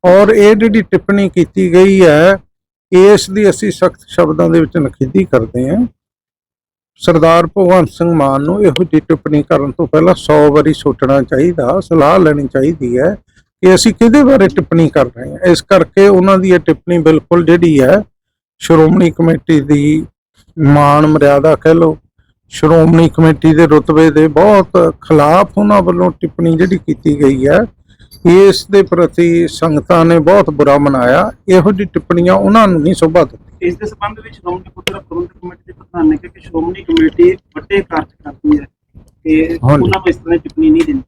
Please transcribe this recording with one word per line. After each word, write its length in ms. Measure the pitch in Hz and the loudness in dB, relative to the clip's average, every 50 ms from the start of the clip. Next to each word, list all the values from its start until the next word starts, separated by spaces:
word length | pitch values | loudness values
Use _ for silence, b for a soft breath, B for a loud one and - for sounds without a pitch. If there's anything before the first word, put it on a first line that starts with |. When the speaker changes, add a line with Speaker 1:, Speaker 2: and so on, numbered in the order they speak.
| - | 2
Speaker 1:
ਔਰ 240 | 180 180 196 208 208 | 4 4 4 4 4
ਇਹ 280 | 226 220 202 208 220 | 2 4 4 2 2
ਜਿਹੜੀ 260 | 208 220 226 202 226 | 2 0 0 0 -2
ਟਿੱਪਣੀ 460 | 190 - - 185 - - 202 202 202 185 | -2 -2 -4 -4 -2 -2 -2 -2 -2 -2
ਕੀਤੀ 440 | - 180 165 - _ 190 190 180 | -2 -2 -4 -2 _ -4 -4 0
ਗਈ 340 | 165 180 185 196 196 190 185 | 2 2 2 4 4 4 4
ਹੈ, 320 | 165 147 151 165 185 196 185 _ _ _ _ _ _ _ _ _ _ | 4 4 4 2 2 0 -2 _ _ _ _ _ _ _ _ _ _
ਇਸ 380 | 185 185 185 202 208 196 - - | 2 4 4 4 4 2 0 -4
ਦੀ 200 | 190 208 208 196 | -4 -2 0 0
ਅਸੀਂ 200 | 175 - - 202 | -2 -2 -6 -6
ਸਖਤ 300 | 185 - 185 180 - _ _ _ | -4 -2 -4 -4 -4 _ _ _
ਸ਼ਬਦਾਂ 420 | - - 170 151 156 156 170 170 | -4 -2 -2 -2 -2 -2 -2 0
ਦੇ 100 | 165 165 | 0 0
ਵਿੱਚ 160 | 160 151 - | 0 -2 -4
ਨਿਖੇਧੀ 480 | 170 147 127 - _ 135 127 - 190 190 | -4 -4 -4 -6 _ -8 -4 -2 -4 -2
ਕਰਦੇ 460 | - - 123 113 110 - 120 127 135 | -2 -2 -4 -4 -4 -6 -6 -6 -4
ਹਾਂ। 160 | 165 214 247 233 _ _ _ _ _ _ _ _ _ _ _ _ _ _ _ _ _ _ _ _ _ | -4 -4 -4 -6 _ _ _ _ _ _ _ _ _ _ _ _ _ _ _ _ _ _ _ _ _
ਸਰਦਾਰ 500 | _ - - 165 160 156 165 165 170 170 | _ -4 -2 0 2 2 2 2 2 0
ਭਗਵੰਤ 420 | 160 _ 202 190 175 185 185 160 - | -2 _ -2 0 2 2 2 0 -2
ਸਿੰਘ 260 | - - 170 170 170 | -4 -6 -4 -2 -2
ਮਾਨ 280 | 156 139 135 135 139 | 0 -2 -2 -2 -4
ਨੂੰ 200 | 143 156 185 208 | -4 -4 -4 0
ਇਹੋ 220 | 208 180 135 160 180 | 0 0 0 -2 -4
ਜਿਹੀ 160 | - - 156 | -2 -2 -4
ਟਿੱਪਣੀ 420 | - _ 165 139 _ - 151 147 | -2 _ -6 -6 _ -4 -4 -4
ਕਰਨ 280 | 143 _ 160 147 143 139 | -2 _ -4 -4 -4 -8
ਤੋਂ 160 | 123 - 170 | -6 -8 -6
ਪਹਿਲਾਂ 280 | - - 156 160 180 175 | -2 -2 0 0 0 -2
ਸੌ 380 | - - - 151 151 147 147 | -2 -2 -2 0 2 2 2
ਵਾਰੀ 200 | 143 151 139 151 | 2 2 0 0
ਸੋਚਣਾ 500 | 151 - - 147 131 - - 131 135 139 | -4 -2 -4 -6 -4 -4 -2 -2 -2 -2
ਚਾਹੀਦਾ, 580 | 127 - 160 131 151 175 175 160 131 120 156 196 | -2 -2 -2 -2 -2 -2 -2 -4 -4 -4 -4 -4
ਸਲਾਹ 380 | 185 - 170 160 139 147 175 196 | -4 -2 0 0 2 2 2 2
ਲੈਣੀ 280 | 180 156 151 147 139 | 2 0 0 -2 -6
ਚਾਹੀਦੀ 520 | 123 _ 135 135 151 165 151 135 120 120 123 | -6 _ -4 -2 -2 -4 -6 -8 -6 -4 -2
ਹੈ 180 | 139 175 208 - _ _ _ _ _ _ _ _ | -2 -2 -4 -6 _ _ _ _ _ _ _ _
ਕਿ 120 | - 185 190 | 2 2 2
ਅਸੀਂ 200 | 175 - 226 - | 4 2 -2 0
ਕਿਹਦੇ 300 | - 233 233 220 196 - | 2 0 2 4 4 2
ਬਾਰੇ 240 | 254 269 262 190 185 | 2 2 2 2 0
ਟਿੱਪਣੀ 400 | - - 147 - 170 165 165 143 | 0 -4 -6 -2 -2 0 0 0
ਕਰ 180 | - 156 131 | 0 -2 -2
ਰਹੇ 240 | 120 _ 117 127 135 | -2 _ -14 -16 -16
ਹਾਂ। 80 | 127 156 | -12 -4
ਇਸ 240 | 185 180 170 156 | 0 0 0 0
ਕਰਕੇ 460 | - _ 202 185 165 - _ 196 196 202 | 0 _ 0 0 0 0 _ 2 2 4
ਉਹਨਾਂ 300 | 202 185 180 190 196 185 | 4 2 2 2 0 0
ਦੀ 120 | 185 190 | 2 0
ਇਹ 80 | 180 175 | 0 0
ਟਿੱਪਣੀ 400 | - - 156 - _ - 175 170 | 0 -2 -4 -4 _ -4 -4 0
ਬਿਲਕੁਲ 460 | 156 160 160 151 - _ 170 175 170 | 2 2 0 0 -2 _ -2 0 2
ਜਿਹੜੀ 360 | 156 170 175 170 170 156 139 | 2 2 2 2 2 2 2
ਹੈ, 240 | 131 127 170 208 208 _ _ _ _ _ _ _ _ _ _ _ | 2 2 0 0 -2 _ _ _ _ _ _ _ _ _ _ _
ਸ਼੍ਰੋਮਣੀ 520 | - - 165 160 160 156 175 175 180 165 | -2 -2 0 0 2 0 0 0 0 -2
ਕਮੇਟੀ 500 | 156 - 170 165 165 139 _ - 160 151 | -2 -2 -2 -2 -2 -4 _ -2 -2 -2
ਦੀ 460 | 135 143 151 143 143 147 151 156 160 - _ _ _ _ _ _ _ _ _ 160 | 0 0 -2 0 0 -2 -2 -2 -6 -10 _ _ _ _ _ _ _ _ _ -2
ਮਾਣ 480 | 156 143 143 147 147 143 143 147 151 | 0 2 2 4 2 2 2 2 2
ਮਰਿਆਦਾ 500 | 151 156 151 147 143 143 143 139 160 151 | 0 0 2 2 2 2 2 2 0 0
ਕਹਿ 180 | - - 160 165 | 0 0 0 2
ਲਓ, 240 | 165 170 160 156 151 _ _ _ _ _ _ _ _ _ _ | 2 0 -2 -2 -6 _ _ _ _ _ _ _ _ _ _
ਸ਼੍ਰੋਮਣੀ 600 | - - - 151 165 165 160 160 165 165 170 151 | -8 -4 0 2 2 2 4 4 4 2 2 2
ਕਮੇਟੀ 460 | - - 165 160 156 - - 160 156 | 2 2 0 0 0 2 0 0 4
ਦੇ 120 | 151 170 | 4 4
ਰੁਤਬੇ 440 | 151 151 151 - - 156 151 160 160 | 4 4 2 2 2 2 2 2 2
ਦੇ 180 | 143 151 156 160 | 2 2 0 2
ਬਹੁਤ 680 | 143 151 180 208 214 196 185 - - 185 170 165 156 _ | 2 2 2 4 4 2 0 -2 -4 -4 -4 -4 -4 _
ਖਿਲਾਫ 580 | - - 160 151 143 151 165 185 202 - - 202 | -4 0 0 2 2 2 2 0 0 -2 -4 -4
ਉਹਨਾਂ 240 | 208 - 104 - | -2 0 0 0
ਵੱਲੋਂ 280 | 185 175 175 175 180 180 | 0 -2 -2 -2 -2 -4
ਟਿੱਪਣੀ 460 | - _ - 156 - - 170 165 165 | -4 _ -10 -10 -6 -4 -2 -2 0
ਜਿਹੜੀ 220 | 160 180 185 190 170 | 0 -2 -2 -2 -6
ਕੀਤੀ 420 | - - 151 - _ 160 147 143 | -6 -8 -10 -4 _ -4 -2 0
ਗਈ 280 | 147 135 139 131 131 139 | 0 0 0 0 -2 0
ਹੈ, 180 | 151 190 240 220 _ _ _ b b b b b b - _ | 0 0 -2 -4 _ _ _ b b b b b b -4 _
ਇਸ 400 | 170 175 185 196 202 185 - - - | 2 4 6 4 4 2 0 -6 -2
ਦੇ 120 | 196 196 | 0 0
ਪ੍ਰਤੀ 680 | 190 - 180 170 175 160 - - 170 170 170 170 170 156 | 0 0 -2 -2 -2 -2 0 -2 -2 0 0 -2 -2 -4
ਸੰਗਤਾਂ 560 | - - 160 165 151 147 185 - 180 170 165 | -6 -6 -4 -4 -4 -4 -2 -2 0 0 2
ਨੇ 140 | 165 170 165 | 2 2 2
ਬਹੁਤ 320 | 151 160 190 202 190 - | 2 2 2 2 0 -2
ਬੁਰਾ 280 | 151 139 147 143 139 143 | -2 -2 0 2 2 2
ਮਨਾਇਆ। 540 | 143 143 135 131 123 123 131 156 196 220 - _ _ - | 0 0 -2 0 0 0 0 0 -2 -4 -8 _ _ 2
ਇਹੋ 240 | 185 185 151 196 | 2 2 2 2
ਜਿਹੀ 160 | 202 185 202 185 | -2 -2 -6 -6
ਟਿੱਪਣੀਆਂ 420 | _ 214 - _ 175 175 175 180 190 | _ -8 -6 _ -2 -2 0 0 0
ਉਹਨਾਂ 340 | 196 196 190 208 226 220 196 | 0 0 0 2 2 2 2
ਨੂੰ 140 | 180 160 | 0 0
ਨਹੀਂ 120 | 147 170 185 | 0 -2 -2
ਸ਼ੋਭਾ 300 | - 170 160 160 175 156 | 0 -2 0 2 0 0
ਦਿੰਦੀ। 420 | - - - _ - - _ 180 | -2 -4 -20 _ -20 -16 _ -6
Speaker 2:
ਇਸ 100 | 175 175 | -6 -6
ਦੇ 100 | - 214 | -6 -12
ਸੰਬੰਧ 340 | 214 208 _ 202 208 214 214 | -14 -12 _ -12 -12 -12 -14
ਵਿੱਚ 140 | 214 220 - | -20 -20 -20
ਸ਼੍ਰੋਮਣੀ 360 | - _ 180 180 185 185 - _ | -16 _ -12 -12 -12 -14 -18 _
ਗੁਰਦੁਆਰਾ 280 | 185 175 - 185 196 - _ | -16 -16 -14 -14 -14 -18 _
ਪ੍ਰਬੰਧਕ 240 | 165 170 175 175 | -12 -12 -12 -12
ਕਮੇਟੀ 300 | _ _ - 180 175 _ _ | _ _ -20 -20 -20 _ _
ਦੇ 60 | 185 | -20
ਪ੍ਰਧਾਨ 360 | - _ - _ - 175 165 156 | -20 _ -20 _ -8 -4 -2 -2
ਨੇ 80 | 156 | -2
ਕਿਹਾ 160 | - - - | -2 -8 -20
ਕਿ 80 | _ - | _ -20
ਸ਼੍ਰੋਮਣੀ 420 | _ - - 330 320 339 370 381 | _ -14 -12 -10 -10 -10 -12 -14
ਕਮੇਟੀ 500 | - - 330 330 320 - - - 349 359 | -10 -6 -4 -2 -2 -2 0 0 0 0
ਵੱਡੇ 500 | 370 - _ _ _ 302 - _ 202 196 | 0 -2 _ _ _ -18 -12 _ -6 -6
ਕਾਰਜ 260 | 190 _ 165 156 - _ _ _ _ | -6 _ -8 -10 -10 _ _ _ _
ਕਰਦੀ 340 | - - _ - 302 302 294 | -20 -20 _ -4 -2 -2 -2
ਹੈ 80 | 285 - _ _ _ _ _ - - _ _ _ _ | -4 -12 _ _ _ _ _ -20 -20 _ _ _ _
ਤੇ 160 | 156 156 156 | -4 -2 -2
Speaker 1:
ਹਾਂਜੀ। 180 | 160 165 170 165 | -2 -4 -6 -4
Speaker 2:
ਉਹਨਾਂ 160 | - 131 147 143 | -2 0 0 0
ਨੂੰ 300 | - - - 190 - 180 | 0 -2 -4 -4 -4 -6
ਇਸ 80 | - | -6
ਤਰ੍ਹਾਂ 160 | - - - | -6 -6 -6
ਦੀ 60 | 170 339 | -6 -6
ਟਿੱਪਣੀ 320 | - 302 - 320 320 320 | -6 -8 -6 -2 0 0
ਨਹੀਂ 120 | 311 330 330 | 0 0 -2
ਦੇਣੀ। 160 | 302 277 262 262 | -4 -6 -8 -10